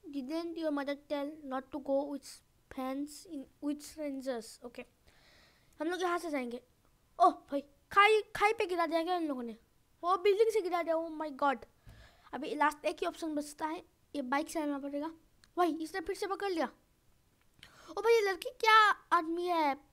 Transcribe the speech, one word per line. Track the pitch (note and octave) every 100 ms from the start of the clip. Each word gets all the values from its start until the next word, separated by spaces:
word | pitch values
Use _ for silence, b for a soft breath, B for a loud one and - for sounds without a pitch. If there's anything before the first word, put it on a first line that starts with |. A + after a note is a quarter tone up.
Didn't | F#4 C#4 B3+ D#4+ E4+ E4
your | D#4
mother | C#4+ C#4 C#4+ _
tell | D4 C#4+ D#4 C#4+
not | C4 C4
to | D4+
go | C4 C#4 C#4+
with | C#4+ - - _ _ _
fans | - C4 C4+ D4 - -
in, | D4+ C4+ _
with | C#4+ D4
strangers? | - D#4 D4 C4+ C4 A#3+ A3 -
Okay, | A#3+ B3 B3 _ b b b b b b b _
हम | D#4
लोग | F4+
यहाँ | F4+ F4
से | E4+
जाएंगे। | C#4+ B3 A#3+ _ _ _ _ _ -
ओह | F4
भाई, | - - C#4+ - _ _
खाई, | - G#4 G#4+
खाई | G#4 - G#4
पे | A4 F#4+
गिरा | F4 E4
दिया | E4
क्या | E4 F4+
इन | D#4+
लोगों | B3+
ने? | A#3+ G#3+ _ _ _ _
वो | E4+ F#4
building | F#4+ G4 A4+
से | G#4+
गिरा | F4+ F4
दिया, | E4
oh | D#4+ E4
my | D#4 D#4 C4
god। | C#4+ C4 - _ b b b b b
अभी | B3+ C#4+
last | D4 D4 D4
एक | D4+ E4
ही | F4
option | E4 D#4+
बचता | D4 D4 - D#4+
है, | E4+ - _ _
ये | C#4+
bike | B3 C#4 D#4
से | E4+
आना | D4 C#4+
पड़ेगा। | C#4 C#4+ D#4 D#4+ _ _ _ -
भाई, | F4
इसने | D#4 D#4+ F#4+
फिर | E4+ F#4+
से | G4
पकड़ | F#4+ G4+
लिया। | E4+ C4 - _ _ _ _ _ _ _ _ B B B E4
ओ |
भाई, | G#4+
ये | A#4
लड़की | G4+ F4+ -
क्या | - A4 A4 G#4+ - _
आदमी | E4+ D#4+ E4+ F4+
है? | E4+ D4 C#4 _